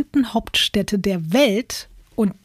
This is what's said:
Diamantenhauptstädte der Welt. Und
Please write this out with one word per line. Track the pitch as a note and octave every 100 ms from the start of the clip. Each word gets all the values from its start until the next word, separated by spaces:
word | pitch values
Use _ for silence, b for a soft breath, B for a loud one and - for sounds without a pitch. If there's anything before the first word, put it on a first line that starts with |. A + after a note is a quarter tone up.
| C#4+
Diamantenhauptstädte | D4 A#3+ A3+ - - - G3+ G3 G3+
der | G3 F3+ D#3+
Welt. | A#3 C#4+ G3+ - - - - _
Und | - G#3 -